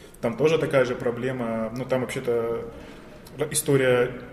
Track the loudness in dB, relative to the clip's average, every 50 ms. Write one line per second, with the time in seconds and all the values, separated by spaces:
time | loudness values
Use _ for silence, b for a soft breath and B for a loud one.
0 | B B B B -2 -2 0 2 2 4 4 2 0 2 4 4 4 2 0 -2
1 | -2 -2 -2 -2 -4 -4 -4 -4 -4 -4 -2 -2 -4 -4 -4 -6 -4 0 0 0
2 | 0 -2 -4 -4 -2 0 0 0 0 0 -2 -4 -6 -8 -12 B B B B B
3 | B B B B B -14 -6 -6 -4 -2 -2 -2 2 4 4 4 6 6 6 4
4 | 4 2 -2 -8 -12 -14